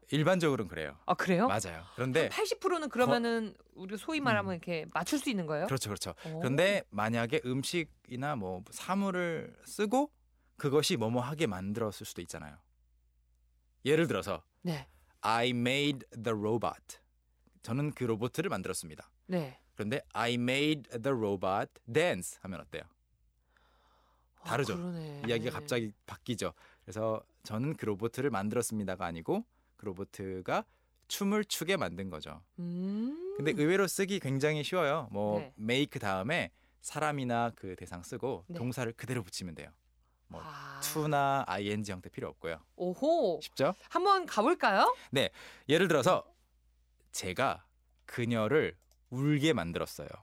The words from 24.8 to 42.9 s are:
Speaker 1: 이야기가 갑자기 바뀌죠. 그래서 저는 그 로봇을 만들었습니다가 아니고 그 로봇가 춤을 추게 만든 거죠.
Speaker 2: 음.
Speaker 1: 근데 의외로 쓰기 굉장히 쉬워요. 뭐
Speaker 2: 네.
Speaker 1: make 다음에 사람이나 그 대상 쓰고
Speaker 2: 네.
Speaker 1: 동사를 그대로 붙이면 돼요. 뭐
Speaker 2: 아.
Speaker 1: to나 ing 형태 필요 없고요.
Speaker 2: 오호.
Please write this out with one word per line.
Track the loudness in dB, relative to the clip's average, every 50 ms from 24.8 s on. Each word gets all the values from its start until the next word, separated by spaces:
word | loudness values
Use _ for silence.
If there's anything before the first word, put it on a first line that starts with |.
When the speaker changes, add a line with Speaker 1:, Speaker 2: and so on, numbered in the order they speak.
| -4 -6 -6 -6 -8 -10 -10 -6 -2 0
Speaker 1:
이야기가 | 0 0 0 -2
갑자기 | -4 -6 -4 -2 0 0 0 -2 -6 -10 _
바뀌죠. | -16 -16 -10 -6 -6 -4 -2 -2 -4 -4 -8 -14 -20 -20 _ _
그래서 | -10 -6 -2 -2 0 -2 -2 -6 -10 _ _ -10
저는 | -6 -4 -2 -2 -2 -2
그 | -2 -2
로봇을 | -2 -2 0 -2 -2 -2 0 0 0
만들었습니다가 | 0 0 0 0 0 0 0 0 -2 -2 -2 -2 -4 -4 -4
아니고 | -4 -6 -4 -2 -2 -2 -2 -2 -6 _ _ _ _ _
그 | -12 -10
로봇가 | -8 -8 -8 -8 -10 -10 -8 -8 -6 -6 -6 -4 -2 -2 -2 -2 -4 _ _ _ _ _ _ _ -10
춤을 | -6 -2 0 2 2 2 0
추게 | 0 -4 -2 0 0 2 2
만든 | 0 -2 -2 -4 -6 -6
거죠. | -8 -8 -10 -10 -12 -14 -16 _ _ -8
Speaker 2:
음. | -6 -6 -4 -4 -2 -2 -2 -2 -2 -2 -4 -4 -6 -6 -4 -2
Speaker 1:
근데 | 0 0 2
의외로 | 4 4 4 4 4 2 2
쓰기 | 0 0 0 0 -2 -2
굉장히 | 0 0 0 2 2 2 2 0 -2
쉬워요. | -2 0 2 2 2 2 0 -2 -4
뭐 | -2 -2 0 2 2 0
Speaker 2:
네. | -2 -4 -8 -8
Speaker 1:
make | -2 0 2 2 2 0 -2 -4
다음에 | -2 0 0 0 0 0 0 0 -2 -2 -6 _ _ _ _ _
사람이나 | -14 -10 -6 -2 -2 0 0 0 0 0 2 2 2 0 -2
그 | -6 -10 -10 -10
대상 | -10 -10 -12 -12 -12 -10
쓰고 | -10 -8 -4 -4 -2 -4 -4 -6 -10
Speaker 2:
네. | -8 -6
Speaker 1:
동사를 | -4 -4 -2 -2 -4 -4 -6
그대로 | -8 -8 -6 -4 -4 -6
붙이면 | -6 -8 -8 -8 -8 -8
돼요. | -10 -12 -14 -18 _ _ _ _ _ _ _ _ _ _ _
뭐 | -14 -14 -12
Speaker 2:
아. | -12 -12 -12 -12 -14 -10 -8 -8 -4 -2
Speaker 1:
to나 | -2 0 2 4 4 4 4 4 2 2 0
ing | 0 0 0 0 0 0 -2 -4
형태 | -6 -8 -8 -10
필요 | -10 -8 -8 -8
없고요. | -8 -6 -6 -6 -6 -6 -8 _ _
Speaker 2:
오호. | -4 -2 -2